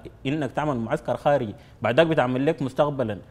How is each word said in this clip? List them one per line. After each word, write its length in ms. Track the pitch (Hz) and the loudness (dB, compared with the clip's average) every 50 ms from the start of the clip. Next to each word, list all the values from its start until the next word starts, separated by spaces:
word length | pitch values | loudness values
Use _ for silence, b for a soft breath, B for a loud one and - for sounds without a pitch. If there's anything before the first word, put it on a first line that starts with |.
| - - - - - | -12 -20 -18 -8 -6
إنك 260 | 131 147 160 139 - | -4 -4 -2 -4 -4
تعمل 240 | - 143 147 151 135 | -4 -2 -2 -2 -2
معسكر 400 | 117 113 110 151 - - - 120 | -2 -2 -4 -4 -4 -2 -4 -4
خارجي 380 | - - 151 143 139 123 104 98 B B B B B | 0 2 2 2 2 0 -4 -8 B B B B B
بعد 140 | - 110 123 | -2 2 4
ذاك 100 | 151 170 | 4 4
بتعمل 400 | 160 160 143 123 127 127 127 139 | 4 4 2 2 2 0 0 0
لك 160 | 156 165 - | 0 0 -2
مستقبلًا 560 | 139 123 - - 147 147 143 135 123 104 101 90 b b | -4 -4 0 0 0 0 2 -2 -4 -4 -4 -8 b b